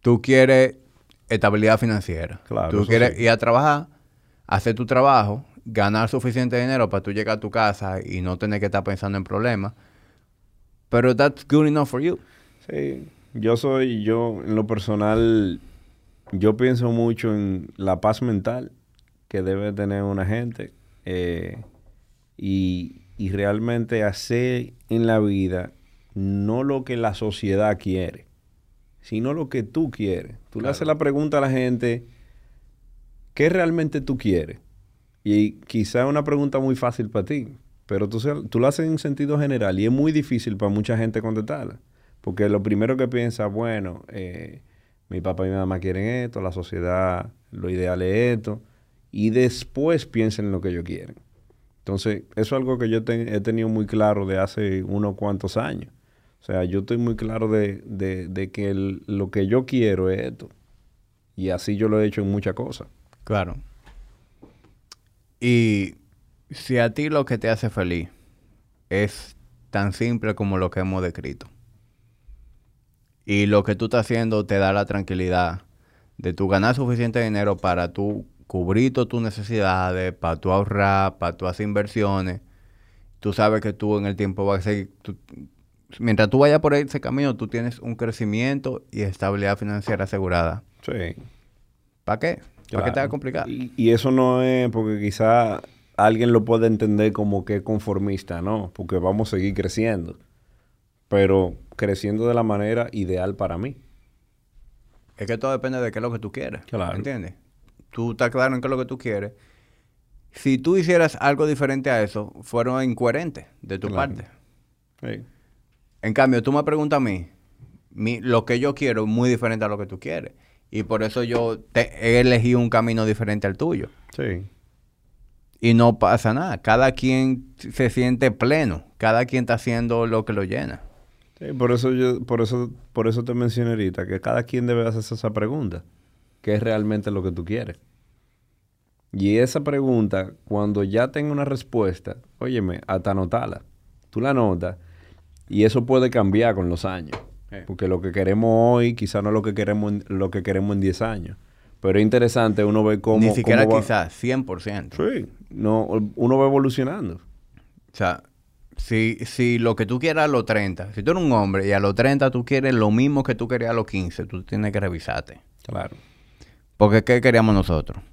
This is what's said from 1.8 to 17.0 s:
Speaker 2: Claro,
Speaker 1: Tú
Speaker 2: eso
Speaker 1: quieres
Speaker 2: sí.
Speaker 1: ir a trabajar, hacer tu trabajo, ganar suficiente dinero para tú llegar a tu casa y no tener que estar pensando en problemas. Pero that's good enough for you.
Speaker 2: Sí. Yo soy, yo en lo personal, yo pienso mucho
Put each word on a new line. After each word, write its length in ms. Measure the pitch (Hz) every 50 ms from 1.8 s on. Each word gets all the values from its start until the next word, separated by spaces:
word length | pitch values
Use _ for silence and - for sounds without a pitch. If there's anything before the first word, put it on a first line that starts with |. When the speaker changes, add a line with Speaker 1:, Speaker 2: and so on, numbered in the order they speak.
| 127 113 107 104 95 - 85 78 82 - - - _
Speaker 2:
Claro, 220 | - - 53 - 82
Speaker 1:
Tú 60 | 98 104
Speaker 2:
eso 80 | 104
Speaker 1:
quieres 280 | 110 113 113 120 123 120
Speaker 2:
sí. 80 | - 117
Speaker 1:
ir 60 | 113
a 80 | 117
trabajar, 500 | 107 113 117 117 127 147 156 147 147 165 - _ _ _ _ _ _ _ _ _ _ _
hacer 260 | - - 101 - 120 113
tu 100 | 110 120
trabajo, 600 | 110 135 127 135 139 135 120 104 101 104 123 - _ _ - _
ganar 460 | 113 110 110 101 101 107 110 113 113
suficiente 500 | - 131 127 127 113 131 127 123 123 120
dinero 300 | 123 131 135 127 113 92
para 120 | 98 98
tú 120 | - 104 101
llegar 240 | 107 107 110 110
a 20 | 107
tu 100 | 107 104
casa 500 | 101 113 110 104 98 - 101 95 95 92 -
y 160 | - - 92
no 160 | 90 90 92
tener 220 | 87 104 107 104 101
que 60 | 101
estar 180 | 98 98 98 95
pensando 340 | - 98 95 - 98 101
en 60 | 98 92
problemas. 500 | - 101 101 113 123 117 101 98 104 - _ _ _ _ _ _ _ _ _ _ _ _ _ _ _ _ _ _ _ _ _ _ _
Pero 260 | - 117 120 127 123
that's 300 | 107 139 143 139 - -
good 200 | - 143 151 156
enough 200 | 151 147 151 143
for 140 | - - 127
you. 180 | 143 175 - - - _ _ _ _ _ _ _ _ -
Speaker 2:
Sí. 380 | 156 147 139 139 135 131 143 156 _ _ _ _ -
Yo 220 | 120 107 110 117
soy, 480 | 113 - 139 135 131 131 127 117 110 104
yo 380 | 110 113 117 120 117 107 92 64
en 100 | 87 107
lo 120 | 110 107
personal, 960 | 101 113 104 98 - 107 104 104 107 110 113 117 117 113 110 104 92 85 - - - - - - _ _ _ _ _ _ _ _ - -
yo 240 | 95 98 107 107
pienso 340 | 113 127 127 127 120 123 120
mucho 420 | 117 117